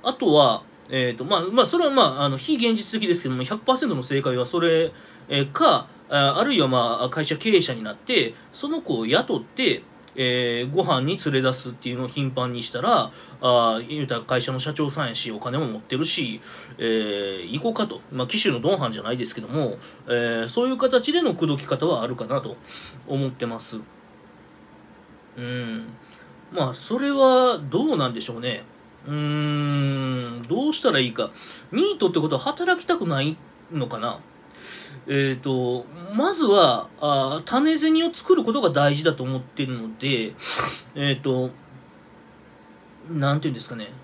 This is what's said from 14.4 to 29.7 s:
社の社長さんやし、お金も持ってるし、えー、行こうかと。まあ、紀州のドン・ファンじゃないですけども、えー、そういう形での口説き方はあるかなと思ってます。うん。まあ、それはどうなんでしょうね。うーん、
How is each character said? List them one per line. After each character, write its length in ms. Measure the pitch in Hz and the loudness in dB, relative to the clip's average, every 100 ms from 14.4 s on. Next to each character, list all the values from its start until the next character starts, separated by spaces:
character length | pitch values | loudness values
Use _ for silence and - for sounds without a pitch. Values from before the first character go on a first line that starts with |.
社 100 | 123 | -2
の 60 | 131 | -4
社 140 | 151 | -4
長 160 | 147 147 | -2 -2
さ 160 | 147 | -2
ん 40 | 127 | -4
や 40 | |
し、 160 | 113 120 | -4 -6
お 60 | 107 | -6
金 220 | 120 135 | -4 -4
も 80 | 139 | -4
持 100 | 107 | -6
っ 40 | |
て 140 | - | -6
る 100 | 127 | -4
し、 360 | 165 - 123 110 - - - 131 | -2 -2 -4 -6 -12 -16 -16 -4
え 640 | 113 113 107 101 98 95 | 0 0 0 -2 -4 -6
ー、 60 | 90 | -8
行 100 | 143 | -4
こ 80 | 233 | -2
う 40 | |
か 100 | 226 | 0
と。 160 | 208 - - | -2 -4 -10
ま 120 | 127 | -6
あ、 40 | 123 | -2
紀 120 | 220 | 0
州 120 | - | 0
の 80 | 123 | 2
ド 140 | 139 | 2
ン・ 40 | 190 | 2
フ 60 | |
ァ 60 | 123 | 0
ン 40 | |
じ 60 | 107 | -4
ゃ 40 | |
な 80 | 104 | -6
い 60 | 123 | -4
で 60 | 120 | -4
す 80 | |
け 60 | - | -8
ど 60 | 107 | -6
も、 300 | 147 127 107 - - - | -2 -2 -4 -14 -18 -2
え 380 | 120 117 117 | 0 0 -2
ー、 20 | 120 | -2
そ 180 | 233 | 0
う 40 | 247 | 0
い 20 | |
う 60 | 262 | 2
形 340 | 262 247 277 | 4 4 2
で 100 | 339 | 2
の 140 | 302 | 2
口 120 | 175 156 | 0 0
説 160 | 139 | 0
き 20 | - | -2
方 180 | 135 | -2
は 160 | 160 131 | 0 0
あ 60 | 117 | -2
る 80 | |
か 100 | 123 | -6
な 160 | 110 135 | -4 -4
と 160 | 113 95 - - - - - | -4 -14 -16 -16 -16 -18 -6
思 200 | 139 135 | -2 -2
っ 20 | |
て 160 | 127 | -4
ま 140 | 120 113 | -6 -6
す。 180 | - 110 107 - - - - - - - - - - - - - - - | -10 -12 -14 -20 -20 -20 -20 -20 -20 -20 -20 -20 -20 -20 -20 -20 -20 -12
う 20 | |
ん。 460 | 123 123 117 113 113 - - - - - - | -8 -6 -6 -8 -10 -18 -20 -20 -20 -20 -8
ま 200 | 180 135 | -2 -2
あ、 20 | |
そ 240 | 127 - 240 | -4 -4 -2
れ 140 | 277 | 0
は 480 | 277 262 254 254 196 143 | 4 6 8 4 2 -2
ど 240 | 160 302 | 0 2
う 40 | 196 | 2
な 120 | 127 | 0
ん 60 | |
で 60 | 117 | -2
し 60 | 110 | -8
ょ 60 | 117 | -6
う 20 | |
ね。 240 | 123 104 - - - - - | -6 -6 -10 -20 -20 -16 -8
う 40 | |
ー 20 | |
ん、 1300 | 147 147 151 147 147 147 | -4 -2 -2 0 0 0